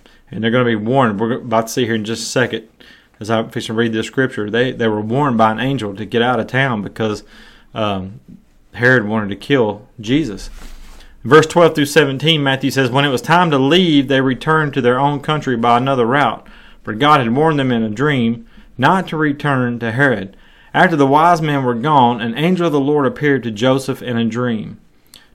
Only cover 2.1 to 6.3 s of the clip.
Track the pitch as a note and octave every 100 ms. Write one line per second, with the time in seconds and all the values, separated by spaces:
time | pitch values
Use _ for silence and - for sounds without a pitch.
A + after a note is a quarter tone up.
2.1 | A2+ - C3+ A#2 A2 - _ - - _
3.1 | - G#2 A2+ A2+ A#2+ - A2+ A#2 A2 A2+
4.1 | - C3 A#2+ G#2 A2 B2+ B2 A2+ G#2+ G#2+
5.1 | B2+ D3 A2+ A2 A2 B2+ C#3 G#2+ G2 G2+
6.1 | A#2 A#2+